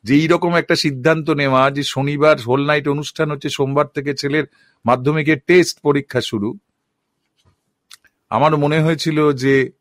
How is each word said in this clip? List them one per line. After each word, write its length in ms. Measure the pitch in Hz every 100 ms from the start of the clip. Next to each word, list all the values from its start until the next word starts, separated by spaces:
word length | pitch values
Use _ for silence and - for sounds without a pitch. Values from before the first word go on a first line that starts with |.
যে 100 | 104
এইরকম 400 | 143 160 170 175
একটা 220 | 170 - 165
সিদ্ধান্ত 540 | 151 131 143 160 156
নেওয়া 400 | 147 139 131 135
যে 120 | 139
শনিবার 580 | 139 - 139 143 151 151
whole 260 | 117 131 143
night 220 | 151 143
অনুষ্ঠান 420 | 143 143 - 151
হচ্ছে, 180 | 143 147
সোমবার 380 | - 135 139 147
থেকে 280 | 151 139
ছেলের 300 | 139 143 151 147 _ _ _
মাধ্যমিকের 520 | 113 127 131 156 147 151 -
test 340 | 180 165 -
পরীক্ষা 400 | 147 143 139 127
শুরু। 340 | - 110 104 202 _ _ _ _ _ _ _ _ _ _ _ _ _ - _ _ _
আমার 260 | 113 151 151
মনে 260 | 147 156
হয়েছিল 500 | 156 160 165 156 151
যে 380 | 135 135 135 127 _